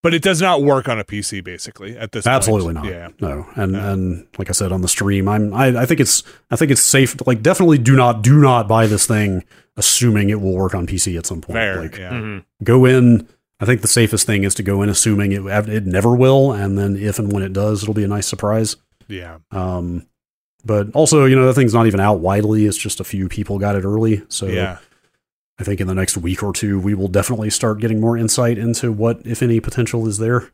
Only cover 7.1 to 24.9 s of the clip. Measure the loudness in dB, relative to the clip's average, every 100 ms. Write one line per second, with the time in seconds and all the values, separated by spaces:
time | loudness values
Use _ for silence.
7.1 | 0 -2 2 2 4 4 4 6 6 4
8.1 | 2 4 6 6 4 2 2 4 2 0
9.1 | 0 0 -2 -6 _ _ -10 -6 0 2
10.1 | 2 2 0 -2 -2 -2 -2 -4 -4 -4
11.1 | -6 -8 -10 -8 -4 -4 -4 -10 -12 -12
12.1 | -10 -10 -12 _ _ 2 6 6 6 6
13.1 | 6 2 _ _ _ 0 0 2 2 2
14.1 | 0 0 0 0 -2 -2 0 0 0 0
15.1 | 2 0 -2 -2 -4 -2 -4 -2 0 2
16.1 | 4 6 6 4 0 -2 -2 -2 -2 -4
17.1 | -4 -2 -2 -2 -2 -2 -2 -2 -2 -2
18.1 | -2 -4 -4 -2 0 -2 -6 _ _ -16
19.1 | -16 -14 -20 _ -6 -6 -4 -6 -8 -10
20.1 | _ _ _ _ _ -4 -2 0 0 2
21.1 | 4 6 6 4 4 2 4 2 2 2
22.1 | 2 0 0 0 2 0 -2 -8 -10 -8
23.1 | -6 -6 -6 -6 -4 -2 -2 -2 0 0
24.1 | 0 -4 -8 -6 -4 -4 -8 _